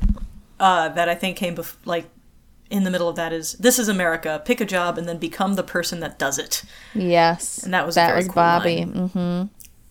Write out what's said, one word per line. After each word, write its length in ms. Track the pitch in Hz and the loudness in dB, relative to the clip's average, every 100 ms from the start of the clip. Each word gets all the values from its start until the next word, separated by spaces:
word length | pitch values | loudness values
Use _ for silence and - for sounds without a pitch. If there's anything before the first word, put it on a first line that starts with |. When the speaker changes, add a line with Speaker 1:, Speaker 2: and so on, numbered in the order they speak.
| - 202 - - - - | 0 0 -4 -14 -20 2
Speaker 1:
uh, 300 | 190 180 160 | 4 4 2
that 180 | 156 170 | 0 0
I 60 | |
think 220 | 175 190 175 | 0 -4 -4
came 200 | 180 165 | -6 -6
bef-, 200 | 165 - | -10 -12
like, 240 | - 170 165 _ _ _ _ _ _ | -6 -6 -6 _ _ _ _ _ _
in 140 | 196 | 0
the 60 | 190 | 0
middle 180 | 180 170 | 0 -2
of 80 | 165 | -2
that 160 | 165 | -4
is, 220 | 165 160 | -4 -6
"This 240 | - 240 247 | 0 2 4
is 100 | 220 | 2
America. 520 | 196 175 160 160 156 | 0 0 0 -2 -4
Pick 160 | - 240 | -2 -2
a 40 | |
job 340 | 202 185 175 170 | 0 0 -2 -2
and 100 | 170 | -6
then 100 | 170 | -6
become 360 | 160 - 190 | -8 -2 -2
the 80 | 196 | 0
person 380 | 180 180 170 175 | -2 -4 -4 -6
that 180 | 151 - | -8 -4
does 200 | 139 139 | -4 -4
it." 240 | 151 - - - - | -4 -6 -8 -18 -10
Speaker 2:
Yes. 640 | 214 180 170 165 170 - - | -4 2 4 4 2 -4 -8
Speaker 1:
And 100 | 185 | -2
that 100 | 185 165 | 0 2
was 100 | 170 | 4
a 40 | |
Speaker 2:
That 60 | 170 | 4
Speaker 1:
very 80 | 175 | 2
Speaker 2:
was 80 | 185 | 0
Speaker 1:
cool 80 | |
Speaker 2:
Bobby. 420 | 175 170 170 180 170 | 4 4 4 2 0
Speaker 1:
line. 240 | 175 - 180 | -2 -4 -4
Speaker 2:
Mm-hmm. 320 | 185 175 175 196 - - - - | -2 -2 -2 -4 -8 -20 -20 -16